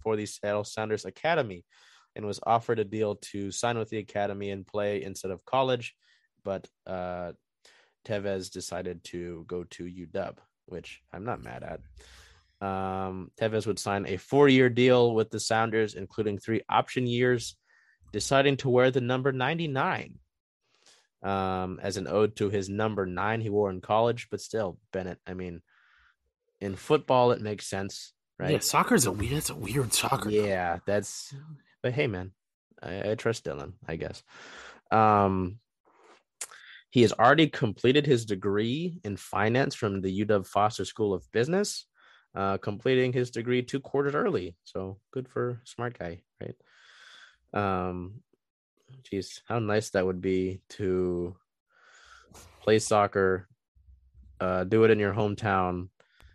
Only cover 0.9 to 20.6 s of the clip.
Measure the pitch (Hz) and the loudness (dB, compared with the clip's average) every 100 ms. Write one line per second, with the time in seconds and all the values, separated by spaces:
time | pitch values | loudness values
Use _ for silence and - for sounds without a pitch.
0.9 | 107 95 - 156 170 117 90 - _ _ | -4 -6 -6 -2 0 -2 -6 -18 _ _
1.9 | _ _ - 104 98 - 113 - 113 98 | _ _ -10 -8 -4 2 2 2 -2 -2
2.9 | 110 107 101 - 101 98 - 120 117 107 | -2 -2 -4 -8 -10 -8 -4 -2 -2 -4
3.9 | 110 101 104 101 101 101 98 90 104 104 | -8 -6 -4 -4 -4 -6 -8 -8 -4 -2
4.9 | 104 98 95 95 90 - 131 131 123 117 | -4 -6 -10 -10 -10 -4 0 0 0 -4
5.9 | - _ _ _ _ 98 95 - _ - | -16 _ _ _ _ -8 -8 -10 _ -10
6.9 | 92 90 90 87 - _ _ _ _ _ | -8 -6 -8 -10 -12 _ _ _ _ _
7.9 | _ - 107 101 95 92 92 - 90 92 | _ -8 -6 -4 -6 -6 -12 -8 -8 -8
8.9 | 85 - 87 87 85 82 90 87 - 87 | -10 -12 -10 -10 -12 -10 -10 -10 -12 -12
9.9 | 90 82 95 90 - _ _ - 85 - | -12 -10 -8 -8 -10 _ _ -16 -14 -14
10.9 | - _ 87 110 107 57 62 - 82 - | -20 _ -12 -8 -8 -10 -14 -12 -14 -16
11.9 | - - - - _ _ - 98 95 95 | -20 -20 -20 -20 _ _ -10 -6 -4 -4
12.9 | 95 95 92 87 - 113 110 104 98 104 | -4 -6 -8 -10 -4 -2 0 -2 -4 0
13.9 | 101 92 92 - 139 143 131 127 117 127 | -2 -2 -6 0 6 8 8 6 6 6
14.9 | 123 120 110 110 110 - 113 113 110 107 | 8 6 4 0 -2 0 2 2 2 0
15.9 | 95 95 - 107 101 - 110 - 110 127 | -4 -10 -4 -4 -4 -2 -4 2 0 2
16.9 | 131 123 120 123 120 - - _ _ _ | -2 -2 2 2 2 -2 -14 _ _ _
17.9 | _ _ 104 - 139 139 135 131 123 127 | _ _ -6 2 4 4 2 4 6 6
18.9 | 131 120 131 135 131 127 165 165 131 175 | 4 0 0 0 0 -2 -2 -4 -2 -2
19.9 | 135 - - _ _ _ _ | -2 -8 -14 _ _ _ _